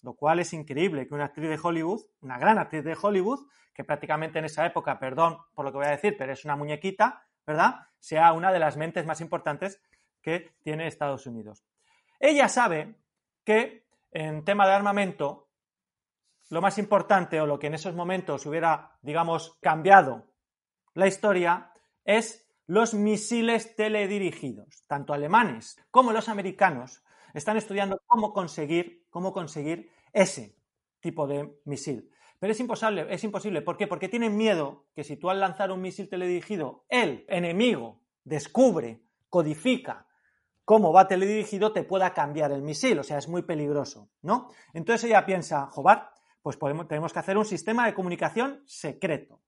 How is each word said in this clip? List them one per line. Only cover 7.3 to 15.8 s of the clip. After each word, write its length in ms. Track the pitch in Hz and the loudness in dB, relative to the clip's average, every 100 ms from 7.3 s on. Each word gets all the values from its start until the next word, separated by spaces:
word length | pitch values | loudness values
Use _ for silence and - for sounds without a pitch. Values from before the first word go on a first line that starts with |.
| _ - | _ -6
¿verdad? 300 | 156 202 254 - _ | 2 2 2 -16 _
Sea 340 | - 156 165 | -4 6 6
una 180 | 165 180 | 6 2
de 60 | 180 | 2
las 180 | 156 147 | 2 0
mentes 300 | 160 170 160 | -6 -4 -6
más 160 | 156 | -6
importantes 580 | 165 170 - 143 190 196 _ _ _ _ | -6 -6 -4 -4 -6 -10 _ _ _ _
que 360 | - 170 165 _ | -6 -6 -6 _
tiene 240 | - 156 160 | -8 -6 -6
Estados 400 | - 147 135 - | -4 -4 -4 -10
Unidos. 380 | 117 107 107 _ _ _ _ _ _ | -14 -14 -20 _ _ _ _ _ _
Ella 300 | 269 294 233 | 2 4 4
sabe 460 | - 233 160 151 - _ _ _ _ | 4 2 0 -6 -14 _ _ _ _
que 420 | - 214 240 - _ _ _ | 2 2 2 -8 _ _ _
en 340 | 160 156 156 | -8 -6 -6
tema 220 | 151 202 196 | -2 4 6
de 80 | |
armamento, 760 | 196 202 202 196 - 143 - _ _ _ _ | 6 4 0 -2 -2 -6 -6 _ _ _ _